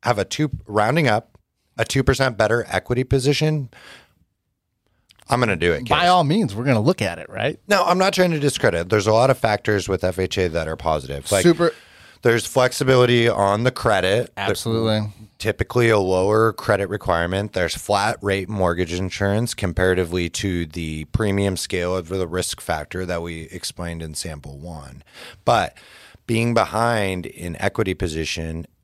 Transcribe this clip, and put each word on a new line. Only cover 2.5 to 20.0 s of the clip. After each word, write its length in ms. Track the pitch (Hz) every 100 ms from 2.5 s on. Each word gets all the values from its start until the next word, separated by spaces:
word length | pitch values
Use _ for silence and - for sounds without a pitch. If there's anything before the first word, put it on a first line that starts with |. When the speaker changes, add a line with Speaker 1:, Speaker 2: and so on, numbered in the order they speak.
| 117 110
Speaker 1:
equity 340 | 92 - 123
position, 640 | 131 139 131 143 156 156 131 - - - _ _ _ _ _ _ _ _ _ _ _ _ -
I'm 120 | 123
gonna 160 | 120 90
do 160 | 85
it, 160 | 80 123
Speaker 2:
By 120 | 147
Speaker 1:
Case. 80 | 175
Speaker 2:
all 140 | 180
means, 300 | 147 185 170
we're 100 | 101
gonna 160 | 127 127
look 200 | 131 185
at 180 | 98 85
it, 120 | 78
right? 280 | 107 120 - -
Speaker 1:
No, 160 | 202
I'm 140 | 175 185
not 140 | 190
trying 180 | 185 180
to 60 | 160
discredit. 500 | 143 - 123 85 87
There's 160 | 107 101
a 60 |
lot 180 | 110 131
of 80 | 131
factors 500 | 110 104 - 104 92
with 160 | 95
F 140 | 92 92
H 180 | 92 -
A 120 | 90
that 200 | 82 78
are 80 | 78
positive. 540 | 80 78 65 71 -
Like, 100 | 98
Speaker 2:
Super. 280 | 175 165 170 - - - - _
Speaker 1:
there's 220 | 123 117 -
flexibility 800 | - 127 - 131 131 123 120 117
on 360 | 98 98 104
the 60 | 123
credit. 600 | 127 120 101 90 104 123 -
Speaker 2:
Absolutely. 640 | 101 98 113 113 113 107
Speaker 1:
There's 100 | 107 - 107 _
typically 500 | 117 104 - 120 117
a 100 | 107
lower 540 | 92 92 95 107 113
credit 360 | 107 - 101 95
requirement. 640 | 90 - 85 85 95 104
There's 200 | - 87
flat 440 | - - 101 104 -
rate 260 | 98 98 92
mortgage 420 | 104 90 85 87
insurance 640 | 87 95 - 101 101 120
comparatively 760 | - 95 82 92 92